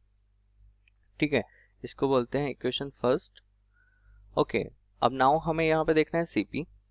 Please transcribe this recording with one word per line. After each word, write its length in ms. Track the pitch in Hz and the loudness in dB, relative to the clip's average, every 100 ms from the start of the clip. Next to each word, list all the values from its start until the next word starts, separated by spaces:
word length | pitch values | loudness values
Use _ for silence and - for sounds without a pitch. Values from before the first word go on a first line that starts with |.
| _ _ _ _ _ _ - _ _ _ _ - | _ _ _ _ _ _ -20 _ _ _ _ -4
ठीक 140 | 151 | -2
है, 100 | 131 - _ _ - | -2 -4 _ _ -16
इसको 240 | 120 - 139 | -12 -4 0
बोलते 320 | 131 120 139 | 2 0 -4
हैं 100 | 143 | -4
इक्वेशन 400 | - 127 - 143 - | -4 -6 -6 -8 -4
फर्स्ट। 400 | 123 147 - - _ _ _ _ _ _ _ - - 151 | 0 0 -4 -20 _ _ _ _ _ _ _ -20 -6 -2
ओके, 280 | 151 104 - - _ - | 0 -2 -4 -12 _ -2
अब 160 | 120 131 | -2 2
now 120 | 131 160 | 2 2
हमें 220 | 156 160 160 | 0 0 2
यहाँ 180 | 156 156 | 2 2
पे 80 | |
देखना 260 | 156 151 170 | 2 2 -2
है 60 | 170 | -2
सीपी। 400 | - 98 127 160 - _ | -4 -4 -6 -10 -16 _